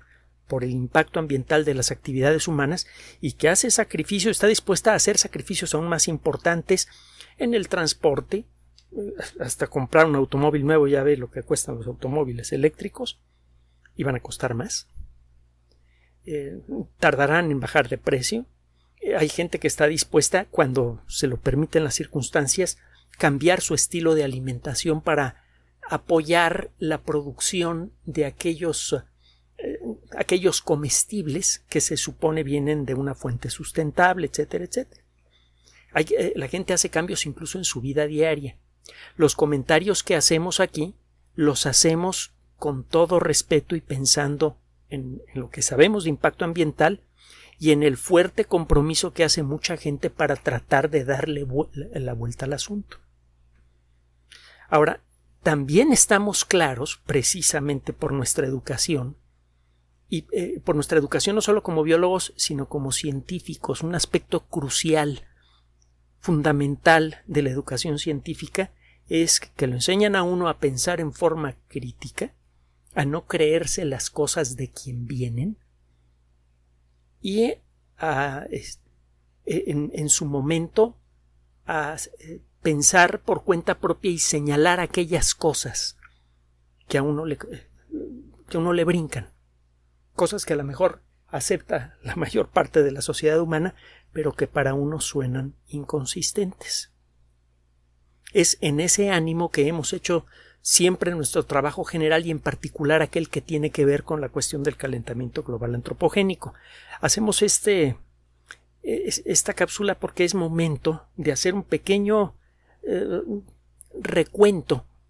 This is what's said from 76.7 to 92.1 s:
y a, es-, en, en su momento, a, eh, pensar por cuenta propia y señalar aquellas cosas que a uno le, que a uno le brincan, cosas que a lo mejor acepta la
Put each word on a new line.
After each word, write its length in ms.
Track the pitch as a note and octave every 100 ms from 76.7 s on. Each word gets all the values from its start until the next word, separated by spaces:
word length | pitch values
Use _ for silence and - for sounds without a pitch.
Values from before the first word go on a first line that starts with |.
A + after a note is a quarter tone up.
| _ _ _ _ _
y 320 | G3 G#3 A#3+ - _ _ _ -
a, 480 | D#3+ C3+ C#3+ C3+ -
es-, 320 | - - - _ _ _ _ _ _ -
en, 460 | E3+ G4 D3 D3
en 160 | E3 D3+
su 160 | - D3+
momento, 720 | C#3+ C#3 E3 E3 - A3+ - _ _ _ _ _ _ -
a, 300 | D#3+ D3 D#3 - -
eh, 220 | D#3+ E3+ - _
pensar 600 | E3+ D3 D3 F#3 F3 G#3
por 240 | - E3+ -
cuenta 340 | F3 - F3
propia 320 | F3+ E3 F#3+
y 60 | E3+
señalar 640 | - D#3 D3 D3 E3+ F3+
aquellas 540 | E3+ - E3+ E3 - -
cosas 600 | D#3+ - B2 - - - - _ _ _ _ _ _ _ _
que 80 | C#3
a 60 |
uno 220 | C#3+ D3 D#3+
le, 120 | C#3
que 1200 | - - - _ _ - - - - - - E3+
a 20 |
uno 140 | E3+
le 100 | F3
brincan, 480 | E3 F3+ D#3 B2 G2 _ _ _ _ _ _ _ _ -
cosas 280 | E3+ G#3
que 80 | -
a 60 | D3
lo 80 | C#3
mejor 360 | C3+ F#3 - _ _ _
acepta 680 | C#3 - F#3 - - B2 -
la 120 | A#2+